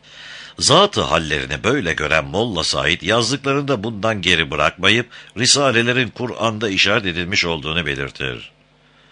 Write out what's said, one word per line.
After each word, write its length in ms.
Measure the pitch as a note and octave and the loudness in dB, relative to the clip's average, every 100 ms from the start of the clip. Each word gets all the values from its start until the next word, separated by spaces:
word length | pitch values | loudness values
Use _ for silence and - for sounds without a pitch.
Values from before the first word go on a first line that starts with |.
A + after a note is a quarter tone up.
| - - - - - - | -20 -20 -18 -18 -16 -2
Zatı 420 | - D#3 G3+ - | 4 6 4 2
hallerini 640 | C#2+ E2 D#2 D2+ C2 D2 | 0 0 0 -2 -4 -2
böyle 300 | G#2 C#3+ E2+ | 0 0 0
gören 320 | D#2 D2 D#2+ C#2 | -2 0 0 0
Molla 380 | F2 A#2+ F2 | -2 -2 -2
Said 380 | D2+ D2 C#2 F2 | -2 -2 0 0
yazdıklarını 680 | E2+ A2+ A2+ C3+ C#3 C#3 C#3 | 0 0 0 -2 -2 -2 0
da 160 | B2 | -2
bundan 380 | A2 G#2+ A2 G#2+ | -4 -4 -2 0
geri 300 | F2 E2+ D2+ | 2 2 2
bırakmayıp 580 | D2 D#2 - F#2+ A2+ B2 - - - | 0 0 2 2 2 0 -8 -12 -2
risalelerin 720 | B2 C#3 C#3 A#2 A#2 B2 A#2+ | 2 2 4 4 2 2 -2
Kur'an'da 600 | - A#2+ - A2+ G#2+ A2 | -4 -6 -2 -2 0 -2
işaret 360 | F#2+ G2 A2+ F#2+ | 2 2 2 0
edilmiş 400 | F2 F2 G2+ E2+ | -2 -2 0 0
olduğunu 400 | E2 C#2+ E2 D2 | -2 -2 -2 -2
belirtir. 640 | C#2 C#2 - C2 A#1 - - _ _ _ _ _ | -4 -6 -6 -6 -8 -12 -20 _ _ _ _ _